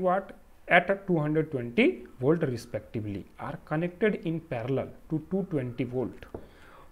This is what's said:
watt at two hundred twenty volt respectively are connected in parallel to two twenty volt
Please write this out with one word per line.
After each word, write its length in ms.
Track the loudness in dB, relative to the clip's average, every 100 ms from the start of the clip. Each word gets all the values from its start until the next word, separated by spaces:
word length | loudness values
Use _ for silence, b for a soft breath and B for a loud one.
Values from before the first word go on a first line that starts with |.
| 2
watt 260 | 0 -2 -14 -20 -16 4
at 200 | 6 6 0 2
two 100 | 2
hundred 300 | 4 2 0
twenty 340 | -2 0 4 4 2 -6 0
volt 240 | 2 2 0
respectively 720 | -4 -6 -8 -6 -6 -4 -6 -10 -12
are 180 | -10 -10 -4
connected 480 | -2 -2 0 0 2 -2
in 140 | -4 -4
parallel 360 | -4 0 -2 -2 -10 -6
to 100 | -4 -2
two 120 | -4 -2
twenty 340 | -2 -2 -4 -2
volt 340 | -2 -4 -6 -12 B B B B B B